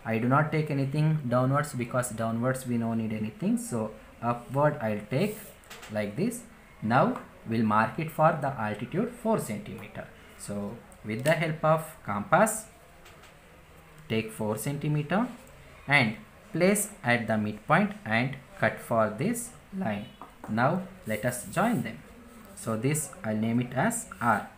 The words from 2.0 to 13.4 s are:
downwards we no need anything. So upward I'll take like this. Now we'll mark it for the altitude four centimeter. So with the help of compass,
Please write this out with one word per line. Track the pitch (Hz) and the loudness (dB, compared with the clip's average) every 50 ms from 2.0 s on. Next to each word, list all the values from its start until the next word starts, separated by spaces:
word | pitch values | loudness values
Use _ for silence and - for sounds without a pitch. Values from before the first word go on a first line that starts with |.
| 120 - | -2 -2
downwards | 110 110 113 113 113 113 117 127 131 131 - | -2 -4 -2 -2 0 0 0 0 0 -2 -2
we | 123 120 117 | -2 -2 0
no | 117 113 113 | 0 0 0
need | 113 113 107 110 | -2 -2 -2 -2
anything. | 110 107 107 - - - 196 240 240 | -4 -4 -6 -6 -2 0 0 0 0
So | - - - 117 110 107 - - - - - - | -2 -4 -4 -2 -2 -4 -6 -12 -18 -20 -16 -6
upward | - 120 120 120 - - 120 139 147 151 147 - | -2 -2 -2 -2 -4 -4 0 2 2 2 2 2
I'll | 113 110 107 104 - - | -2 -2 -2 -2 -4 -4
take | - 135 196 214 - - - - - - - - - - - - | -2 0 0 0 -2 -6 -12 -18 -20 -20 -20 -18 -18 -18 -14 -6
like | 107 107 107 101 104 | -4 -4 -4 -4 -2
this. | 123 180 240 233 - - - - - - - - - | -2 -2 -2 -2 -6 -12 -16 -20 -20 -20 -20 -18 -8
Now | - 107 113 131 165 220 254 - - - - - - - | -2 2 4 4 4 4 2 -4 -8 -14 -20 -18 -8 -4
we'll | 113 113 113 | 0 2 2
mark | 110 107 107 110 113 - - | 4 4 4 4 2 0 -4
it | 160 156 | -6 -6
for | - - 156 160 170 151 | 0 4 4 4 4 4
the | 139 139 | -2 -4
altitude | 131 - 110 107 107 - 127 - - 165 233 240 | -4 -2 -4 -4 -4 -4 -6 -6 -2 -2 -2 -2
four | - - - 220 226 - | -4 -6 -2 0 0 0
centimeter. | - - 107 104 - - 98 104 104 104 - - - - - - - - - - | 0 -4 -6 -8 -8 -10 -12 -12 -14 -14 -12 -14 -14 -14 -16 -20 -20 -20 -20 -18
So | - - 101 101 - 104 113 120 - - - - - | -12 -8 -8 -6 -6 -8 -8 -12 -16 -20 -20 -16 -8
with | 110 107 113 123 | -6 -6 -2 2
the | 147 165 | 2 2
help | 156 170 160 156 - - | 2 2 -2 -2 0 2
of | 156 160 160 156 - - - - | 2 2 2 0 -6 -14 -16 -8
compass, | - 101 104 101 - - 165 208 214 - - - - - - - - - - - - - - - - - - | -4 -4 -4 0 4 6 6 6 6 4 -4 -8 -12 -20 -20 -20 -20 -20 -20 -20 -20 -20 -20 -20 -20 -20 -20